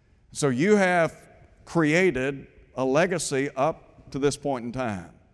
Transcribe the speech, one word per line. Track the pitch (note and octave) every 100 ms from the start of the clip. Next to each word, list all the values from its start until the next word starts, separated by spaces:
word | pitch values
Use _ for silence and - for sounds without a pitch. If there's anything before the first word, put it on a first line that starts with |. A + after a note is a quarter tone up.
| _ _ _
So | - C#3+
you | B2 G3 G#3
have | F#3+ F3 D#3+ - - - - _
created | - E3+ D3+ E3 F#3+ B2+ C3 C#3 - - -
a | B2
legacy | C3 C#3 F3+ F3 - C3+ C#3
up | C3 D3+ E3 - - -
to | C#3+
this | C#3+ C3+
point | C#3+ B2+
in | A#2
time. | B2+ B2 F#2+ E2 - _